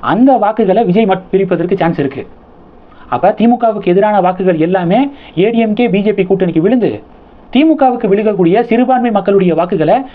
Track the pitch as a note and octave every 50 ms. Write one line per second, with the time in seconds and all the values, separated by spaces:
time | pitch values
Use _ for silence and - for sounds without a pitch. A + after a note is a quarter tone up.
0 | - - D#3+ G3+ B3 C#4 C4+ A#3+ G#3 G3+ A3 - A3+ F#3+ F#3 G#3 A#3 F3+ F3 G#3+
1 | A3+ G3 F#3 F3+ F3+ - - F#3+ G3 F#3 F#3 D#3+ E3 F#3 G3+ F3+ F3 E3 E3+ -
2 | C#3+ C3+ - B2+ - - - - - - - - - - - - - - - -
3 | - - - B2 - F#3 G#3+ - G#3+ A#3 A#3+ A#3 A#3+ A3+ G#3+ G#3 - F3 F3 F#3
4 | G#3+ G#3+ G#3 G3+ F3+ F3 F#3 F3+ G3 F#3 F3 D#3 D#3 E3 F#3 F#3 F3+ E3 F#3 A#3
5 | C4+ C#4+ C#4 - - - - D#3 F3+ G#3+ A#3 A#3 A3+ A3 G#3 G#3 A#3+ A#3 F3 G3
6 | G3+ G#3+ G3+ G3+ F#3+ F3+ G3 F3+ F#3 F3+ D#3+ D#3+ D#3 G3 A#3+ B3+ G#3 D#3+ A2 G#2
7 | - - - - - - - - - - - A#3+ D4+ D#4+ D#4 - C#4 C4 A#3+ -
8 | - G#3 F#3 G#3 A3 G#3+ G#3 F3+ F3+ E3 F3+ A3 A#3+ A#3 A3 A#3 B3 A#3+ C4 B3
9 | A#3 A#3+ A3 G3+ F#3+ G3+ G3+ G3 F#3 F3+ E3 D#3 E3+ F3+ G#3 F3+ D#3 D3+ F#3+ B3
10 | C4+ - -